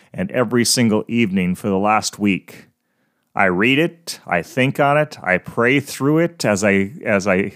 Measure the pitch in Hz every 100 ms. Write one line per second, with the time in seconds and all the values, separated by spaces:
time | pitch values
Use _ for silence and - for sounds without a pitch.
0 | _ - 95 - 113 120 113 - 117 107
1 | - 117 113 95 90 92 107 95 104 107
2 | 101 - 104 92 - - - _ _ _
3 | _ _ _ - 98 90 113 139 170 170
4 | - - - 87 - - 131 - 143 147
5 | 147 - 92 92 - - 120 139 135 -
6 | 135 156 170 170 120 101 104 98 98 -
7 | - 101 98 92 101